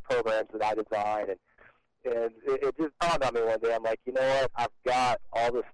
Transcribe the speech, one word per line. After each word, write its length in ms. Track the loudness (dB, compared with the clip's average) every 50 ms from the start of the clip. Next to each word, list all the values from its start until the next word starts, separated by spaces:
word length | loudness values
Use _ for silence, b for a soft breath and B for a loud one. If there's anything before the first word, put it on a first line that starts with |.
| 0 0
programs 400 | 0 0 2 2 0 0 0 -2
that 100 | -4 -2
I 120 | 0 0 0
design, 540 | 0 -2 -2 -2 0 0 0 0 -2 -2 -4
and, 840 | -6 -8 _ _ _ _ -20 -20 _ _ _ _ _ _ -6 -2 -2
and 180 | 0 0 -2 -4 -6 -2
it, 160 | -2 -2 0
it 140 | 0 -2 -2 -2
just 140 | -4 -4 -2 _
dawned 240 | 0 0 2 2 0
on 100 | 0 0
me 80 | 0
one 180 | 2 2 0 0
day. 120 | 0 0 0
I'm 100 | 0 0
like, 180 | -2 -2 -2 _
"You 60 | -4
know 100 | -2 0
what? 300 | 2 2 2 2 2 0 -2 -2
I've 100 | -4 -4 -4 -6 _
got 360 | 0 0 2 2 2 0 -2 -4 -4
all 220 | -2 0 0 2 0
this 100 | 0 -4 -6